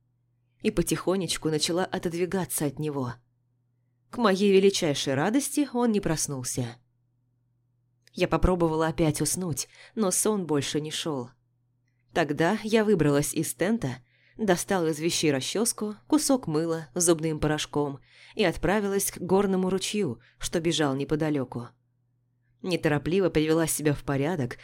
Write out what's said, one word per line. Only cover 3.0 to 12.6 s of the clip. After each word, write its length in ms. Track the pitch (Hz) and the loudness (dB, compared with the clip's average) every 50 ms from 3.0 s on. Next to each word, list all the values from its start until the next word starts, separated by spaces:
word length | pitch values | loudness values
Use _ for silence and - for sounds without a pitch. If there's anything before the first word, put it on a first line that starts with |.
| 131 120 - - _ _ _ _ _ _ _ _ _ _ _ _ _ _ _ _ _ _ | -6 -6 -8 -12 _ _ _ _ _ _ _ _ _ _ _ _ _ _ _ _ _ _
К 80 | - - | -4 0
моей 340 | 233 208 190 185 208 202 | 2 2 4 4 4 6
величайшей 640 | 190 190 190 196 196 - 185 156 143 - - 143 135 | 6 8 6 6 4 4 0 0 0 0 -2 -2 0
радости 560 | 135 147 196 220 285 277 - - 294 294 254 - | 0 0 2 2 0 0 0 -2 -2 -2 -2 0
он 180 | 240 240 240 | -2 0 2
не 80 | 214 202 | 2 0
проснулся. 800 | 196 - 160 147 - - 143 131 123 - - - 123 117 117 - _ _ _ _ _ _ _ _ _ _ _ _ _ _ _ _ _ _ _ _ _ _ _ _ _ _ - | 0 0 -2 -2 -2 -4 -6 -6 -6 -6 -6 -6 -6 -6 -8 -14 _ _ _ _ _ _ _ _ _ _ _ _ _ _ _ _ _ _ _ _ _ _ _ _ _ _ -4
Я 140 | - 180 170 | -2 0 0
попробовала 600 | 165 160 - 185 185 175 170 160 156 156 160 160 | 2 2 4 4 4 4 2 2 2 2 0 0
опять 340 | 160 - 170 151 147 - | 2 2 2 2 2 0
уснуть, 460 | 151 147 - 175 185 175 139 - - - - - - - - | 0 -2 -2 -2 -4 -4 -4 -6 -6 -10 -12 -20 -20 -12 -4
но 160 | 226 214 185 | -2 0 0
сон 380 | 175 - - 220 214 202 180 151 | 0 0 0 0 0 0 0 0
больше 340 | 151 143 135 - - 151 | 0 0 0 -2 -4 -4
не 80 | 151 156 | -4 -4
шёл. 400 | 151 - - 170 147 135 120 120 - _ _ _ _ _ _ _ _ _ _ _ _ _ _ _ - | -8 -6 -6 -4 -4 -6 -6 -10 -14 _ _ _ _ _ _ _ _ _ _ _ _ _ _ _ -2
Тогда 440 | 180 165 143 151 135 160 165 214 214 | -2 0 0 0 2 2 2 2 0